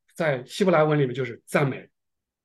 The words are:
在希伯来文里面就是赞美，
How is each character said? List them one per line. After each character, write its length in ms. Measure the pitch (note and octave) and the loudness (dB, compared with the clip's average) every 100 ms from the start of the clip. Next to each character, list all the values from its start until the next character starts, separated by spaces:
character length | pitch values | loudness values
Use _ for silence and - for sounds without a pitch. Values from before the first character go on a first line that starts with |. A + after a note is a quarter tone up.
| _ | _
在 320 | - D#3+ C3 - | -4 -2 -2 -4
希 180 | - | -2
伯 80 | F#3+ | 2
来 120 | E3 | 4
文 160 | D#3 D3+ | 4 2
里 60 | C3 | 0
面 100 | A#2+ | -2
就 100 | B2 | -6
是 160 | A2+ - | -8 -4
赞 240 | F3 C#3 | 0 0
美， 200 | G#2+ - _ _ _ _ _ | -4 -14 _ _ _ _ _